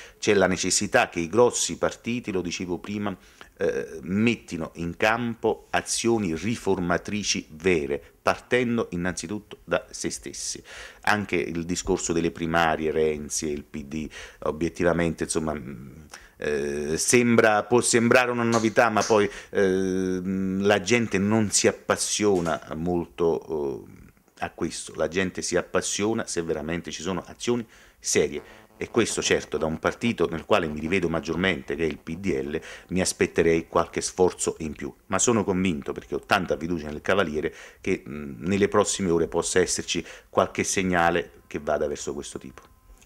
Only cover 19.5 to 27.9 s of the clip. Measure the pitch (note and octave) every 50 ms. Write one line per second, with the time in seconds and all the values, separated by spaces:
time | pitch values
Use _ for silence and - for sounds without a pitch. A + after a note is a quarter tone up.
19.5 | - G2+ G2 F#2+ F#2 F#2+ F#2+ F#2+ F#2 F#2+ F#2+ F#2 F#2+ F#2 F2+ G2 F#2+ F#2+ F#2+ F#2+
20.5 | F#2+ F#2+ G2 G2+ G2+ G2+ F2+ F2+ A#2+ A#2+ A2+ G#2 - F#2+ G2 G#2 A2 A2+ G#2+ F#2+
21.5 | - - - G#2 - - - - G2 - - - - - G#2 G#2 G2 F2 E2+ E2
22.5 | D2 - - - C#2+ D#2+ E2 F2+ F2 F2 E2 - - - F2 E2 D#2 - - -
23.5 | D#2 D2+ C#2+ C#2 B1 G#1 G1+ G1+ - - - - - _ _ _ _ - F2+ E2
24.5 | - - F#2 D#2 - - - - - D#2+ D#2 D2+ E2 F#2 F#2+ F2 - E2 - -
25.5 | E2+ F2 - - - F#2 - - - - G2+ A2 A2+ A#2 - - - F2 E2+ E2
26.5 | D#2 D2+ D2 D#2+ E2+ E2+ D#2+ D#2 D2+ - D#2 F#2 F#2 D#2+ - - - - - A#2
27.5 | A#2+ A#2+ A2 - - - - -